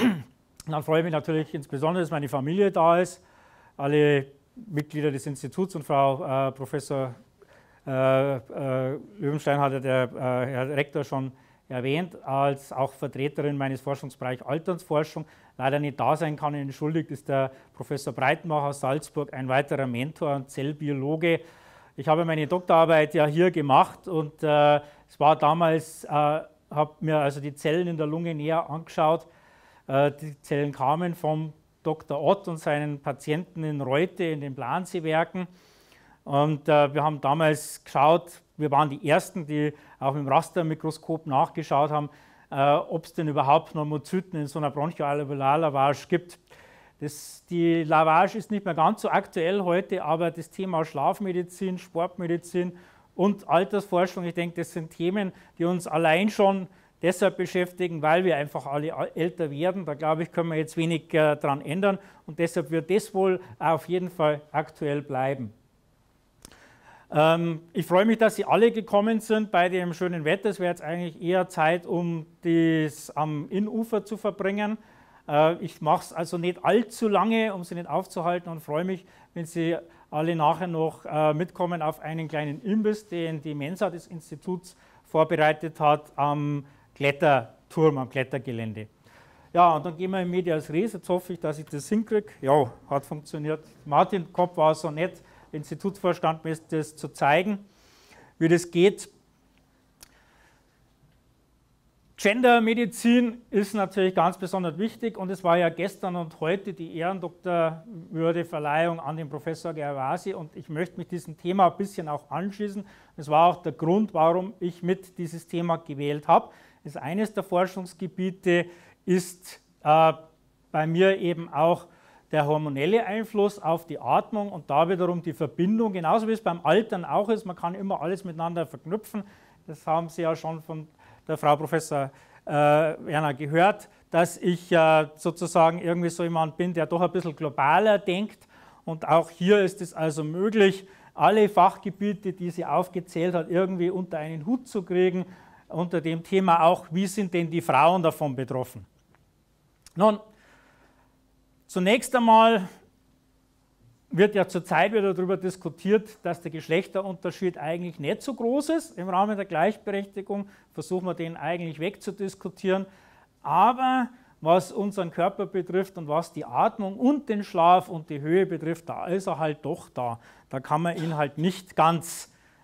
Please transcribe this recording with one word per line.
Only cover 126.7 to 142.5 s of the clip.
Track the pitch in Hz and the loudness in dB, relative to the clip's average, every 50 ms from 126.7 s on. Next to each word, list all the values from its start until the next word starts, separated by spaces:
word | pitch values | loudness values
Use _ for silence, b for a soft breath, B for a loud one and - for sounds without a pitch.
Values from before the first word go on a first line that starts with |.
| 165 214 226 226 214 180 165 | 4 4 4 0 -4 -6 -4
auch | 139 143 185 208 214 | -2 -2 -2 0 0
ist, | 226 214 - | -2 -4 -4
man | 185 175 | -10 -10
kann | - - 170 185 | -6 -6 -6 -6
immer | 202 196 196 190 - | -6 -6 -6 -4 -4
alles | 143 170 196 185 - | -4 -4 -6 -6 -8
miteinander | 180 156 160 165 170 170 170 165 | -12 -8 -6 -6 -6 -4 -4 -6
verknüpfen. | - - 123 _ 156 185 214 214 - - 208 190 b b b b b b b _ | -6 -8 -16 _ -8 -8 -8 -8 -8 -12 -12 -12 b b b b b b b _
Das | - 156 - - 165 | -18 -18 -12 -4 -2
haben | 156 165 170 160 | -2 -2 -2 -4
Sie | - - 165 | -8 -4 -2
ja | 160 160 | -2 -2
schon | 143 - 160 165 160 | -2 -4 -8 -8 -8
von | 151 - 160 156 156 - _ b b b b b b | -10 -12 -12 -12 -12 -16 _ b b b b b b
der | - 156 151 | -8 -6 0
Frau | - 147 147 | 4 4 4
Professor, | 147 156 139 170 160 156 - 151 143 135 135 b b b b b b b | 4 2 -2 -2 -2 -2 -2 -4 -4 -4 -4 b b b b b b b
äh, | - | -2
Werner | 151 147 147 147 147 151 160 156 - - - - 151 151 156 147 139 | 0 4 6 6 6 6 4 2 -2 -6 -8 -4 -2 0 0 0 -2
gehört, | 127 151 143 156 165 175 208 208 - - - b b b b | -4 -6 0 4 6 6 6 4 2 -6 -20 b b b b
dass | - 165 175 170 - - | 2 2 2 2 0 -2
ich, | - 180 180 170 - - | 0 0 0 0 0 2
äh, | 180 165 160 160 156 156 156 151 151 | 4 6 8 8 6 6 4 2 -6
sozusagen | - - 175 160 - 180 165 - 180 165 165 170 175 | -6 -6 -6 -4 -4 -6 0 4 6 6 6 4 2
irgendwie | 175 170 170 175 175 170 | -2 -2 -2 0 -2 -4
so | 170 - 175 | -2 -2 -4
jemand | 165 170 160 160 156 147 - | -2 0 -2 -2 -2 -2 -4
bin, | 175 180 170 | -4 -2 0
der | 165 156 | -2 -2
doch | 151 170 170 | -2 0 0
ein | 180 170 | 0 0
bisschen | 170 185 170 170 147 | 0 -2 -6 -6 -8
globaler | - 156 147 123 - 135 143 160 185 214 214 208 196 | -6 -6 -6 -2 0 2 4 4 4 6 4 2 2
denkt. | 208 190 175 190 214 - - _ - b b b b b b b b | 2 -2 -2 -2 -4 -6 -10 _ -20 b b b b b b b b
Und | 170 165 160 - - | -10 -10 -8 -2 2
auch | 156 165 156 - | 2 2 2 0
hier | - - 175 185 208 208 | -6 -4 2 4 4 6
ist | 190 175 190 - | 4 2 -2 -6
es | 180 170 - | -12 -12 -6
also | - 160 160 147 160 151 | -4 -4 -4 -2 -4 -6
möglich, | 151 165 180 196 220 208 220 196 196 190 190 - B B B B B B | -6 -4 -2 -2 0 4 6 4 4 4 2 -8 B B B B B B
alle | - 151 175 208 220 208 202 | 2 4 4 6 6 4 4
Fachgebiete, | 208 180 175 196 - - - 202 - - 202 208 202 202 - 185 180 | 6 6 4 4 4 0 -10 -10 -8 -4 -4 -4 -4 -4 -6 -8 -6
die | - 175 175 | -6 -8 -8